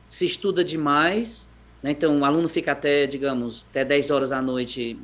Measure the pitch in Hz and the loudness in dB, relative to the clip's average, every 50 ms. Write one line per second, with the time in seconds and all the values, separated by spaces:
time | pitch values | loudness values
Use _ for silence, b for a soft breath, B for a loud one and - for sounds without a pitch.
0 | - - - - 180 170 - - - 196 170 175 180 147 156 160 151 147 143 147 | -18 -14 -6 -2 -2 -2 -2 -2 -2 0 0 0 0 0 -2 -2 0 2 4 4
1 | 156 175 196 220 233 226 - - - - - - - - - - - 139 147 147 | 4 2 2 0 -2 -4 -8 -14 -16 -18 -20 -20 -20 -20 -16 -6 -4 -4 0 2
2 | 165 156 147 143 139 139 147 165 170 160 - 170 - 147 143 - - 147 143 143 | 2 2 4 4 4 4 4 2 2 0 -2 -2 -2 -2 -2 0 2 2 4 4
3 | 143 135 143 135 139 139 131 123 120 120 113 - - - - 139 135 127 143 143 | 2 2 0 -2 -2 -2 -2 -2 -4 -6 -8 -12 -14 -6 -4 -2 0 2 2 2
4 | 139 - 147 139 139 131 139 131 131 131 127 127 123 120 - 131 120 117 113 - | 2 2 0 0 0 0 -2 -2 -2 -2 -2 -2 -4 -4 -6 -6 -6 -6 -8 -8